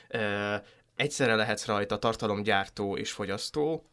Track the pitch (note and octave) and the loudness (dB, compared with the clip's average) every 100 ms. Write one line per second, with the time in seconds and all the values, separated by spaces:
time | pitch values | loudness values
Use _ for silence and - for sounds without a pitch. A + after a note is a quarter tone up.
0 | - A#2+ G#2+ G2+ G#2 G#2 - - _ - | -8 -2 -2 0 -2 -4 -6 -20 _ -2
1 | C#3+ - C3 A2 G#2+ G#2+ - G#2 G2+ G#2 | -2 2 4 4 2 0 0 0 0 0
2 | A#2+ A2+ A2+ G#2 G2+ G2+ G2 - G2+ G2 | 0 0 0 0 2 2 0 -4 -2 -2
3 | G#2+ - G2+ G2+ - - D3 D#3+ - | -4 -4 -4 -4 -4 0 0 0 -6